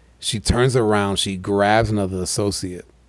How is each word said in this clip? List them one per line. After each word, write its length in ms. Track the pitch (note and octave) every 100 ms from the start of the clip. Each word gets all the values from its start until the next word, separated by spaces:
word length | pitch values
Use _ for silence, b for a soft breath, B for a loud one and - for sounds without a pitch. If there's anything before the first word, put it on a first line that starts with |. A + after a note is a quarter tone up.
| b b
She 220 | - A2
turns 360 | - A2+ B2+ B2
around, 440 | G#2+ G#2+ G2 F#2+
she 180 | G2+ F#2+
grabs 540 | F#2+ G2+ G2+ A2 A2+
another 260 | G#2+ G2 F#2+
associate, 640 | F2+ - G#2 - F#2 F2 - _